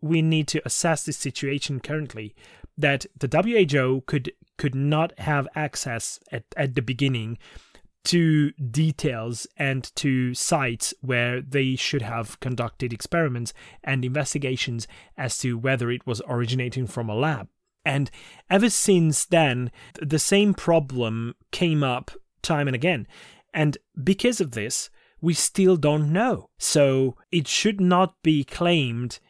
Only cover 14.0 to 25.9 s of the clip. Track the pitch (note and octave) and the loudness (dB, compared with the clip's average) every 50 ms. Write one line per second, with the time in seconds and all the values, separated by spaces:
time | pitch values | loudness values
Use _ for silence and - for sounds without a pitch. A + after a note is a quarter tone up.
14 | B2 B2 B2+ D3+ C3+ - - D3 C#3 B2+ C3 B2 - C3 A#2+ A#2 A2 - - - | -2 -2 -2 -4 -4 -4 -4 -4 -2 -2 -2 -2 -4 -4 -4 -6 -8 -10 -16 -20
15 | - _ - - C3 A#2+ - - - B2+ A#2+ A2+ A2+ C3+ C3+ B2 A#2+ A#2 B2 B2 | -20 _ -10 -8 -6 -6 -4 -4 -2 -4 -2 0 0 0 0 0 0 -2 -4 -4
16 | - B2+ A#2 G#2+ - - B2+ A#2+ A#2+ A#2 B2+ B2+ B2 B2 - C3 B2 G#2 - B2 | -4 -6 -6 -6 -4 -4 -2 -2 -2 -2 -2 -2 -4 -4 -4 -6 -6 -6 -6 -6
17 | A#2 G#2+ G#2 A2+ C#3 D#3+ D3+ A2+ F#2+ - _ _ _ _ _ _ _ D#3 C#3 C#3 | -6 -4 -2 0 0 0 -2 -4 -8 -14 _ _ _ _ _ _ _ -2 0 0
18 | C#3+ - - - - - - - _ _ F3+ G3 A3+ A#3 - - - - F#3+ F3 | -2 -4 -6 -16 -20 -20 -20 -20 _ _ 2 4 4 4 2 2 4 4 4 6
19 | E3 D#3 C#3+ - - - F3 E3 D#3+ C#3 B2 B2 B2 B2 - - - - _ - | 6 4 2 0 0 2 4 4 4 2 0 -2 -4 -6 -8 -12 -20 -20 _ -8
20 | D#3+ C#3+ D#3+ D3+ - - G3 G3+ G#3 G#3 F#3+ - - E3+ E3 E3 D3 C3 C3 B2 | -4 -2 0 0 2 2 4 4 4 4 2 0 2 2 4 4 2 0 -4 -4
21 | A#2+ A2 A2 A2+ A#2 A#2+ - _ _ _ - - F3+ E3+ D#3 D3 C#3+ B2+ B2 B2+ | -2 -2 -4 -4 -6 -8 -10 _ _ _ -4 -2 0 2 2 2 2 0 -2 -4
22 | - - - - - _ _ _ - - E3 D3 C#3+ C#3 B2+ A#2+ C#3 F3+ F3 A#2+ | -6 -10 -16 -18 -20 _ _ _ -2 -2 0 0 2 0 0 0 0 0 0 -2
23 | G2 - - - - - - _ _ _ - - D#3 D3+ C#3 - _ _ _ D#3+ | -6 -10 -16 -20 -20 -20 -20 _ _ _ -2 2 2 2 2 -2 _ _ _ -2
24 | C3 F3+ G3 - - A#3+ A#3 - F#3 C3+ A#2 A2 G#2 A#2+ - - - - _ _ | 0 2 2 4 2 0 2 0 -2 -4 -2 -6 -4 -4 -4 -6 -6 -8 _ _
25 | _ _ _ - - F3+ E3 - - - - - F#3+ F#3 F#3 D#3+ C#3 D3 | _ _ _ -2 0 0 2 2 0 0 2 6 6 6 6 6 4 2